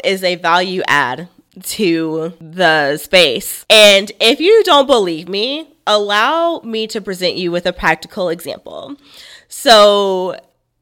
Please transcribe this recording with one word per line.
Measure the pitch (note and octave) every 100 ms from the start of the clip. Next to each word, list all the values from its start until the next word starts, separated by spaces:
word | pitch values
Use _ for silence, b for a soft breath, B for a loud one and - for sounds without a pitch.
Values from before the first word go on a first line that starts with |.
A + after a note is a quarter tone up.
is | F#3 F#3+
a | F#3 F3
value | F3 F3 F#3+ F#3 -
add | C#3+ B2 C3+ F3 _ _ -
to | - - G3 E3 D#3+ D#3+ D#3+ F3
the | D#3+ F3 E3+ D#3 C#3+ D3+
space. | - F#3 D#3 B2 - - -
And | G#3+ G#3 G3 G3 -
if | A3 C#4+
you | E4+ A4+
don't | F#4+ D4 C4
believe | B3 F#3 D#3+ F3+
me, | G3 A#3 D4 D#4 _ -
allow | G#3 G3+ G#3 B3 E4 E4+ E4
me | A3+ A3 A3
to | A3
present | G3 F3+ F3+ D3+
you | F3
with | E3+ F3+
a |
practical | F3+ F3+ D#3+ - - F3+
example. | E3+ - - - D#2 - C#4+ B B B B B
So | - C#4 A3 G#3 G3+ G3 F#3 F#3 - - _ _ _